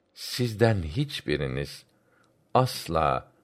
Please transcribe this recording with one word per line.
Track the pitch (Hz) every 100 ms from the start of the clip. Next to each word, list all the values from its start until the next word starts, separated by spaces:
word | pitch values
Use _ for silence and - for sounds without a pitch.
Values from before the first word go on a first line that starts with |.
| _
"Sizden | - - - 123 104 113 104
hiçbiriniz | 80 92 147 - - 71 69 65 71 - - _ _ _ _ _ _
asla | 123 127 - - 80 76 64 - _